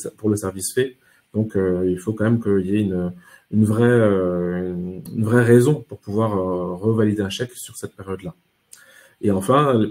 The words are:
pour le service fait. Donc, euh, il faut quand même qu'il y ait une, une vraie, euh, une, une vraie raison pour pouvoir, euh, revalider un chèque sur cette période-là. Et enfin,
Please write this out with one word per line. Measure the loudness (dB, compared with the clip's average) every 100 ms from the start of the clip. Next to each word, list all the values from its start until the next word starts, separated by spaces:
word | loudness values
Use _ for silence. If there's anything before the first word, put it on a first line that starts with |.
| -8 -6
pour | -2
le | -2
service | -4 -8 -6 -2
fait. | -4 -6 _ _ _
Donc, | -4 -2 0
euh, | 0 0 -2
il | -2
faut | -4
quand | -2
même | 0 0
qu'il | 2 0 0
y | 0
ait |
une, | 0 -2 -4 -8 -18 -20 _
une | 0 2
vraie, | 4
euh, | 4 4 4 2 0 0 -2 -4 -4
une, | -6 -8 -10 -10
une | -4 2
vraie | 4
raison | 6 6 6 0 -6
pour | -16
pouvoir, | -6 -2 0
euh, | 0 -2 -2 -4
revalider | -2 0 2 2 0
un | -4
chèque | -6 -8
sur | -10 -16 -14
cette | -16 -14
période-là. | -12 -10 -12 -16 _ _ _ -20 -20 -20 -20 _
Et | 0
enfin, | 0 2 4 4 2 2